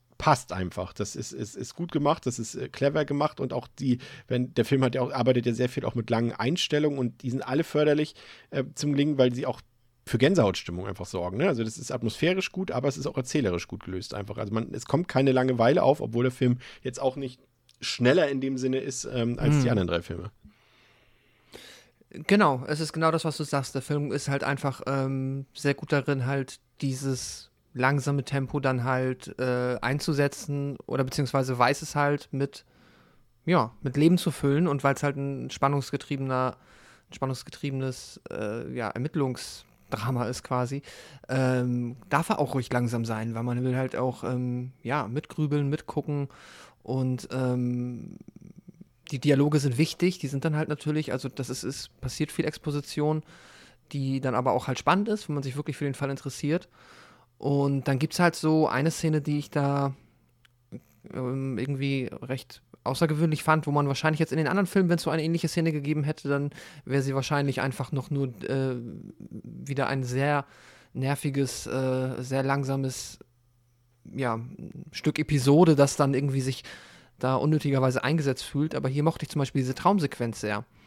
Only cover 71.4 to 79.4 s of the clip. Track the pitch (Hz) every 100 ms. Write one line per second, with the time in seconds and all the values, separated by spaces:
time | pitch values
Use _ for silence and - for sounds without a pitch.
71.4 | 135 - - 135 131 131 131 127 127 135
72.4 | 135 139 135 135 135 - - - - _
73.4 | _ _ _ _ _ _ - - 127 113
74.4 | 120 - - - - - 156 151 151 147
75.4 | 127 147 175 143 139 - 139 135 139 135
76.4 | 131 131 - - - - - - 127 131
77.4 | 151 156 147 135 131 123 127 165 139 127
78.4 | - 139 156 - 135 139 156 - - 151